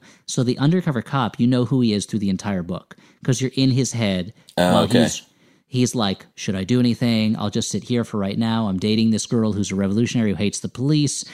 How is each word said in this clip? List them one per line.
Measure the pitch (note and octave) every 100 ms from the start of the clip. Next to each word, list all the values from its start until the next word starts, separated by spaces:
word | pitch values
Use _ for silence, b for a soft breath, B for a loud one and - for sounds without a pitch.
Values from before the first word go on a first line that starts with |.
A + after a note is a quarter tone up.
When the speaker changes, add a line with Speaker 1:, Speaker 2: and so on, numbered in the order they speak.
| b b -
Speaker 1:
So | -
the | B2 B2
undercover | C#3+ F3+ E3 B2+
cop, | - C#3 A2 -
you | A#2+
know | B2+
who | A#2+ C3+
he | A#2
is | G#2 -
through | A2
the | G2
entire | F#2+ G#2 F#2+
book, | E2+ F2 - - b b
'cause | - B2+
you're | B2+ -
in | C3+
his | C3 A#2+
head | A#2 G#2 F#2 F2+ b b -
Speaker 2:
Oh, | F2+
Speaker 1:
while | F2+
Speaker 2:
okay. | E2+ F2+
Speaker 1:
he's, | D#2 - - b b b b
he's | B2+ B2
like, | B2+ G2+ F#2+ -
"Should | - - F#2+
I |
do | F#2 B2
anything? | B2 A2 A#2+ A2+ A2 A2
I'll | G#2
just | A#2 A2
sit | G#2
here | - A#2+
for | A2+ G#2+
right | G2 G#2
now. | A2+ A2+ A2
I'm | F#2+
dating | G#2+ A2 A2+
this | G#2+ -
girl | A#2+ A2
who's | G2 G2
a | G2
revolutionary | G2 G#2 A#2+ B2 A2
who | F2
hates | G#2 -
the | G#2
police. | - C3+ D3+ C#3+ -
She | -